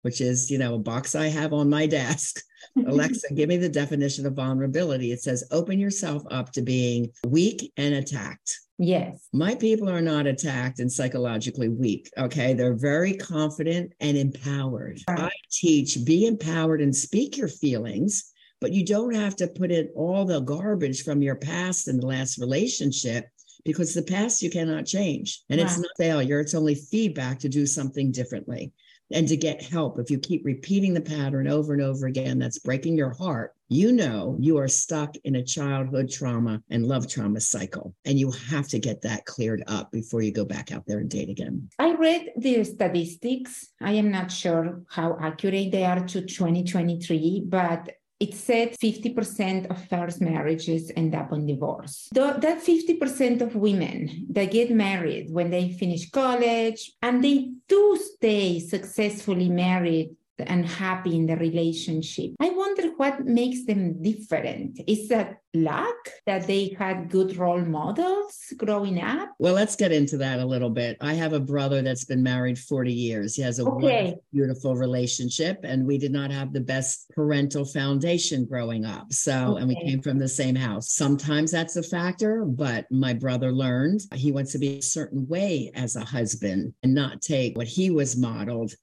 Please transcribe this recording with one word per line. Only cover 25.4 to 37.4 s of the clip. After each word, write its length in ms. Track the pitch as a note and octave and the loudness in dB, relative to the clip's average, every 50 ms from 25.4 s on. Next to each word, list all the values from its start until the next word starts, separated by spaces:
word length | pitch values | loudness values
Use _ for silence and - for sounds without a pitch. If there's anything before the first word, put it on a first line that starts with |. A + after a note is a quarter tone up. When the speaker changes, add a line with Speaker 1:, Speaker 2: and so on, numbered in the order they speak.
| _ _ | _ _
Speaker 1:
And 100 | C#3+ D#3+ | 2 2
it's 120 | E3+ F#3 | 2 2
Speaker 2:
Right. 100 | F3 F3 | 0 -2
Speaker 1:
not 140 | F3 - - - | -4 -6 -2 0
failure, 400 | E3+ E3 D#3+ D3 B2+ C3 C#3+ D3 | 0 2 2 2 2 2 2 0
it's 160 | D3+ D3 D#3 | 0 0 0
only 220 | D#3+ D#3 D3+ D3 | 2 2 2 2
feedback 640 | C#3+ - - - A3 A3+ G3 D3 C#3+ B2+ B2+ C3 B2+ | 0 -2 -2 0 0 0 0 0 -2 -4 -4 -4 -4
to 80 | C3+ C#3+ | -4 0
do 180 | C3 D3 C#3+ | 2 2 2
something 460 | C#3 C#3 C#3+ C3+ C3 - D3 C#3 C3 | 2 0 -2 -4 -4 -2 0 0 0
differently. 580 | A#2+ B2 B2 - B2 G#2 - - G2 - - - _ _ _ _ - _ _ _ | 0 0 -4 -4 -6 -8 -8 -8 -8 -8 -8 -12 _ _ _ _ -20 _ _ _
And 160 | - D#3+ E3 C#3+ | 0 2 2 2
to 100 | D#3+ C#3+ | 2 2
get 240 | E3 D#3 D3+ - | 0 -2 -2 -4
help, 360 | - - E3+ E3 D3+ B2 - - | -8 -4 -2 -2 -2 -2 -2 -6
if 120 | A#2+ - | -2 -2
you 80 | C#3+ C3+ | -2 -2
keep 260 | C#3+ - F3+ - - | -2 -2 -4 -2 -2
repeating 480 | D3 C3+ C3 - - G3 G3 G3 F#3+ | -2 -4 -4 -2 0 2 2 2 2
the 80 | F3 E3 | 0 0
pattern 480 | - D#3 D3+ D3 C#3 C3+ C#3 C3+ C3+ C#3 | -2 -4 -4 -2 -2 0 0 0 0 2
over 240 | D3 D3+ D3+ D3+ | 2 2 2 2
and 80 | C#3+ C#3+ | 0 2
over 260 | C#3 C3+ C3+ C3+ C3+ | 2 0 0 -2 -2
again, 320 | C3 C3 C3 C3 C3 B2+ C3 | -2 -2 -2 -2 0 0 0
that's 200 | B2+ A#2+ - - | 0 -2 -4 -6
breaking 400 | - B2 C3 C3+ - E3 E3 D#3 | -4 -2 -2 -2 0 0 2 2
your 100 | C#3 B2+ | 2 0
heart, 460 | A#2+ C3 F#3 F3+ C#3+ A2+ A2 - _ _ _ _ | -2 -4 -4 -2 -2 -4 -4 -8 _ _ _ _
you 200 | A#2+ D3 G3 A#3 | 4 4 6 6
know 460 | B3+ A#3 F3+ C3 A2 G#2 E2+ A2+ C3+ - | 6 4 4 2 0 -2 -2 -2 -2 2
you 200 | B2+ D#3 D#3+ C#3+ | 2 4 4 4
are 100 | C3+ C3 | 2 2
stuck 480 | - - - - E3 D3+ D3 D3 D3+ D3+ _ | 0 0 0 0 -2 -2 -2 -4 -6 -8 _
in 120 | C#3+ C3+ | 0 0
a 60 | B2+ | 0
childhood 680 | B2 B2+ - D#3+ C#3+ C#3 C#3 C3+ C3 C3 C#3 C#3 C3 B2+ | 0 -2 -4 -2 -2 0 0 -2 -2 0 0 -2 -2 -2
trauma 520 | - - C#3+ B2+ A#2+ A#2 A#2+ A2+ A2 G#2+ - _ | -4 -6 -4 -2 0 0 0 0 -2 -4 -6 _
and 180 | A2 A#2 A2+ | -2 0 2
love 220 | B2 C3+ B2+ B2+ C3 | 2 2 0 0 -2
trauma 320 | - C3 G#2+ G2+ G#2 G#2+ | -4 -2 0 0 0 0